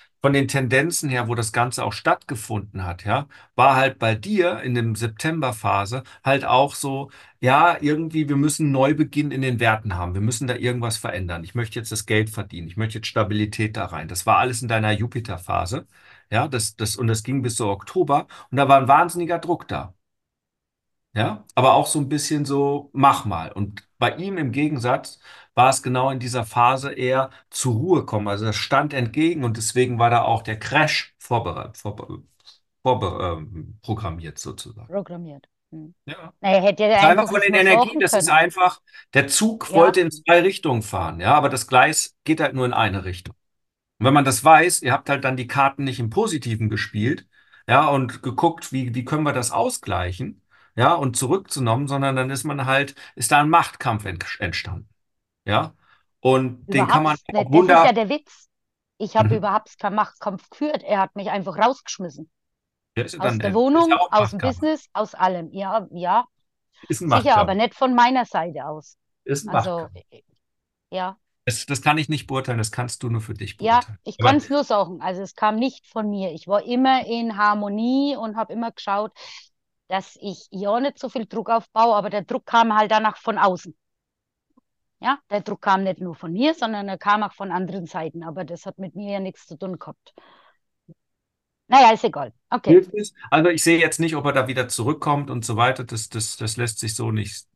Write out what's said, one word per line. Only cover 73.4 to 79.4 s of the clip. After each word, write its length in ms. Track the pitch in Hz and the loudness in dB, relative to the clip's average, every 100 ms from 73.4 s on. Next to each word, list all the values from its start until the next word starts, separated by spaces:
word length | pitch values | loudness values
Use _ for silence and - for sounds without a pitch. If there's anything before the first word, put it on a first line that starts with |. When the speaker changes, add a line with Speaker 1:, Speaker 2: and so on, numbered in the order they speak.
| 107 - | -12 -4
Speaker 2:
Ja, 200 | 220 233 | 2 2
Speaker 1:
beurteilen. 200 | - - | 0 -8
Speaker 2:
ich 160 | - - | -14 0
Speaker 1:
Aber 100 | - | 4
Speaker 2:
kann's 200 | 285 - | 4 2
nur 140 | 285 | -2
sagen. 380 | 277 214 175 180 | 0 0 -2 -6
Also, 200 | 160 185 | -8 -8
es 140 | 196 - | -10 -2
kam 220 | 214 214 | -2 0
nicht 280 | 254 - _ | -2 -6 _
von 220 | 226 214 | -8 -6
mir. 220 | 202 190 | -6 -6
Ich 160 | 160 - | -8 -2
war 160 | 202 | -2
immer 420 | - 247 262 262 185 | 0 0 2 2 -2
in 300 | 233 233 202 | -6 -6 -2
Harmonie 800 | 208 208 208 208 233 262 285 269 | 0 0 -4 -4 0 0 0 -4
und 220 | 220 214 | -6 -8
hab 140 | 220 | -8
immer 200 | 226 233 | -6 -8
geschaut, 400 | - - 202 220 - - - | -8 -4 -4 -4 -10 -20 -20